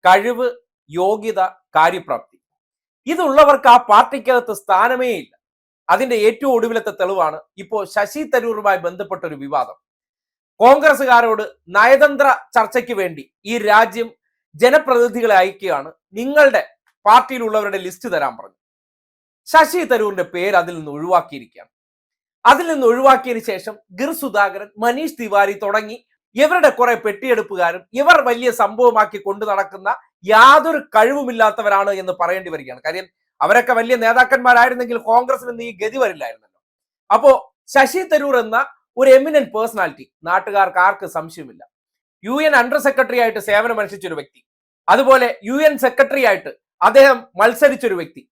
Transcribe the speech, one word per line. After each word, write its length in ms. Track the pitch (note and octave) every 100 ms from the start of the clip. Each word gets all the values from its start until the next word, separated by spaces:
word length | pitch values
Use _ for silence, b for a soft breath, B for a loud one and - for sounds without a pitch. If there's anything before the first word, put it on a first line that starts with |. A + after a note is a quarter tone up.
| -
കഴിവ്, 400 | G#3+ A3 A#3+ B3 B3 _ _ _ D#3+
യോഗ്യത, 420 | F#3 G#3 A3 G#3 F#3 _ _ D#3
കാര്യപ്രാപ്തി, 600 | E3 F3+ - A#2+ - _ _ _ _ _ _ _ A#3+
ഇതുള്ളവർക്ക് 560 | E4 D#4+ C#4 C#4+ C#4 C4+
ആ 40 | A#3+ -
പാർട്ടിക്കകത്ത് 640 | G#3 B3 C#4 A#3 B3 A#3+ G3+
സ്ഥാനമേ 500 | - F#3 A#3 B3+ B3+ G3
ഇല്ല. 100 | B2+ _ _ _ _ _ -
അതിന്റെ 240 | F#3+ B3+ A#3 G#3+
ഏറ്റവും 260 | A3+ C#4 A#3+
ഒടുവിലത്തെ 360 | A3+ A3+ A3 -
തെളിവാണ് 380 | F#3 G3 D#3 D#3 _ -
ഇപ്പോൾ 200 | F3+ G#3+ F#3+
ശശി 280 | G#3+ G#3 D4 D#4
തരൂറുമായി 460 | B3+ A#3 G#3+ G3+ F#3+ E3+
ബന്ധപ്പെട്ട 360 | F3+ G3+ F#3 E3+
ഒരു 60 | D3
വിവാദം. 340 | C#3 C#3+ B2+ - _ _ _ _ _ _ _ _
കോൺഗ്രസ്സുകാരോട് 840 | A#3 C#4+ D4+ B3+ C4 A#3+ A#3 A3+ G#3+ _ _ G3
നയതന്ത്ര 500 | A#3 C4+ D4 C#4 C#4 - - A#3+
ചർച്ചയ്ക്ക് 380 | G#3+ B3+ B3 G#3
വേണ്ടി 240 | F3+ D3+ - _ G3
ഈ 40 | A#3+ G#3
രാജ്യം 400 | G#3 A3+ G#3+ A#3 _ _ _ _ D3+
ജനപ്രതിനിധികളെ 760 | B3 D4+ C4 A#3+ A#3+ A3 A#3 G3
അയക്കുകയാണ്, 480 | F#3+ G3 F#3+ D3 D#3 _ _ F#3+
നിങ്ങളുടെ 440 | B3+ D4 C#4 A3 - _ _ _ G3+
പാർട്ടിയിലുള്ളവരുടെ 720 | A#3 C4 C4 A3+ G#3+ G3+ G3 F3+
ലിസ്റ്റ് 220 | F3+ A#3+
തരാൻ 180 | E3+ C#3 A2+
പറഞ്ഞു. 200 | G2 _ _ _ _ _ _ _ _ _ -
ശശി 300 | D#4+ D#4 F4+ C#4+
തരൂരിന്റെ 340 | A#3+ G#3+ F#3+ F3
പേര് 220 | F3 F#3 F#3
അതിൽ 120 | E3+ E3+
നിന്ന് 140 | D3+ C#3+
ഒഴിവാക്കിയിരിക്കുകയാണ്. 760 | E3+ F3+ - C#3 A2+ _ - _ _ _ _ _ _ _ A3+
അതിൽ 140 | C#4+ E4+
നിന്ന് 140 | D4+ A#3+
ഒഴിവാക്കിയതിനു 540 | A#3+ C4+ C4 B3+ A#3 A3+
ശേഷം 220 | F#3 - G#3+ _ F#3
ഗിർ 120 | C#4+ D#4+
സുധാകരൻ, 440 | C4+ G3+ G3+ F#3+ G#3 G#3
മനീഷ് 340 | A#3 B3+ D#4+ -
തിവാരി 360 | A3 G3+ G3+ G3+
തുടങ്ങി 320 | G3+ G#3 G#3+ A#3 _ _ _ G#3+
ഇവരുടെ 280 | D4+ F4+ D4+ -
കുറെ 160 | B3 A#3
പെട്ടിയെടുപ്പുകാരും 760 | A3 G3+ C4 A3+ G#3 F#3+ E3+ F3+ _ A#3+
ഇവർ 160 | D4 E4 B3
വലിയ 200 | A#3 B3 A3+
സംഭവമാക്കി 600 | G3+ G#3+ B3 G#3+ G#3 G#3 G3
കൊണ്ടു 180 | G3+ G#3
നടക്കുന്ന 400 | G3 - G3 F#3+ - b _ F3
യാതൊരു 480 | A3 B3+ D4 D4 D4+ -
കഴിവുമില്ലാത്തവരാണ് 1000 | G#3+ A3+ C#4+ B3+ A#3 G#3+ G#3+ G#3 G3 G3+ G3
എന്ന് 140 | F#3 F3+
പറയേണ്ടി 320 | E3+ F#3 F3+
വരികയാണ്. 260 | D#3 B2+ B2+ D#3
കാര്യം, 200 | F3 F#3+ _ _ _
അവരൊക്കെ 300 | D3+ A#3 B3 A#3
വലിയ 160 | A#3 B3
നേതാക്കന്മാരായിരുന്നെങ്കിൽ 960 | A3+ A#3+ B3+ C4+ B3 A#3+ B3+ B3 A#3+ A#3 A3
കോൺഗ്രസിന് 460 | A#3 B3+ B3+ B3
ഇന്ന് 120 | A#3 A#3
ഈ 40 | F#3
ഗതി 160 | G#3+ C4
വരില്ലായിരുന്നല്ലോ. 580 | A3+ D#3+ B2 A2+ _ _ _ _ _ _ _
അപ്പോ 160 | G#3 C#4+ B3+ - _ _
ശശി 280 | C#4 C4 F#4 F#4
തരൂർ 240 | D4+ C#4+ B3+
എന്ന 160 | A3 A3+ A3+ _ _ -
ഒരു 100 | C4+ C4
എമിനന്റ് 340 | D4 D4+ B3+
പേഴ്സണാലിറ്റി, 520 | G#3+ A3+ A3 F3 C3+ C3 _ E3
നാട്ടുകാർക്ക് 520 | F#3 G3+ G3+ F#3+ F#3 F#3
ആർക്ക് 200 | F#3+ E3+ E3
സംശയമില്ല. 460 | D#3+ E3 C3+ - - _ _ _ _ _ G3+
യു 80 | C4+ D#4
എൻ 60 | C#4
അണ്ടർ 180 | A#3+ C#4+ C4
സെക്രട്ടറി 320 | C4+ B3+ A#3+
ആയിട്ട് 180 | A#3 A3 G#3+
സേവനം 320 | G#3 A#3 A3
അനുഷ്ഠിച്ച 240 | G3+ G3 F#3
ഒരു 80 | D#3
വ്യക്തി, 200 | C#3+ _ _ _ _ _ -
അതുപോലെ 340 | G#3+ C4+ C4 A#3+ - G3+
യു 80 | C4+ D#4
എൻ 80 | C#4+
സെക്രട്ടറി 400 | B3+ B3 C#4 C#4 A#3+
ആയിട്ട് 220 | G3 - - _ _ F#3+
അദ്ദേഹം 300 | A#3 C#4 B3 - F3+
മത്സരിച്ചൊരു 560 | A3 A#3+ C#4+ C4+ A#3+ F3+
വ്യക്തി 220 | D#3+ - _